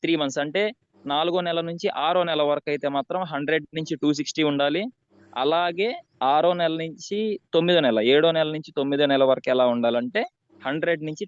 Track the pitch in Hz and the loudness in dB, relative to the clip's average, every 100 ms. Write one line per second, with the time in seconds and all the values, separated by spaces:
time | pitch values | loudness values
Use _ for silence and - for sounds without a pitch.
0 | 165 165 143 143 147 151 208 - _ _ | -2 -2 -2 -4 -4 -2 -4 -6 _ _
1 | - 143 165 175 175 170 165 170 196 - | -6 -2 0 -2 -2 -4 -4 -4 -6 -2
2 | 147 180 170 156 147 147 - 147 143 139 | 0 0 0 0 0 0 -2 -4 -2 -4
3 | 135 180 180 135 143 160 147 160 156 151 | -4 -6 -6 -6 -2 -2 -2 -10 -6 -2
4 | 147 143 151 - 151 143 143 151 220 - | 0 0 -4 -2 0 2 0 0 -6 -12
5 | _ _ - - 135 165 175 170 214 339 | _ _ -14 -4 0 2 0 -2 -4 -4
6 | - _ 127 147 170 175 165 160 165 156 | -12 _ 2 4 4 2 0 -2 -6 -10
7 | - 202 220 202 _ 170 170 175 143 110 | -8 -4 -2 -4 _ 0 4 4 4 4
8 | 110 139 165 160 156 156 156 - 139 139 | 6 6 4 2 0 -2 -8 -4 -2 0
9 | 147 139 135 131 - 127 127 120 117 120 | 2 4 4 2 2 2 2 2 0 0
10 | 123 208 294 _ _ _ 131 151 170 165 | -2 -4 -6 _ _ _ -6 -4 -2 -2
11 | 156 151 | -4 -8